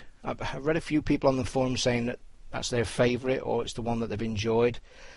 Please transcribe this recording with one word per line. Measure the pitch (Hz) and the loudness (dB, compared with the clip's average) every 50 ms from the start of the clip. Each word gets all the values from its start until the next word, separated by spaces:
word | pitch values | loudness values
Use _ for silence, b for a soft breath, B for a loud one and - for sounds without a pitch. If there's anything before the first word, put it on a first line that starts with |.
| - - - - | -12 -16 -18 -10
I've, | - 143 120 - | -8 -8 -8 -6
I've | 113 - - 139 135 | -6 -6 -6 -2 0
read | 156 160 | 0 0
a | 170 | 0
few | - - 151 151 | 0 2 0 2
people | - - 147 139 - 139 | 2 2 2 4 4 4
on | 131 131 | 4 4
the | 117 | 0
forum | - - 135 131 127 123 | 0 2 2 2 2 2
saying | 113 - 127 123 120 117 | 2 2 2 2 2 0
that | 120 - - - - - - - - | -2 -4 -6 -12 -18 -18 -16 -14 -8
that's | - 123 120 - | -8 -6 -4 -2
their | 127 120 110 | 0 0 0
favourite, | - - - 123 123 123 117 123 131 135 - | 0 2 2 4 4 4 2 0 0 -2 0
or | - 117 117 117 | -2 -2 -2 -2
it's | 113 - | -2 -4
the | - 123 | -6 -4
one | 113 117 117 113 | -4 -2 -2 -2
that | 113 104 | -2 -4
they've | 107 104 | -4 -4
enjoyed. | 113 113 110 101 107 117 113 117 120 123 120 - B B B B B B B | -4 -2 -2 -2 0 2 4 4 4 4 2 -2 B B B B B B B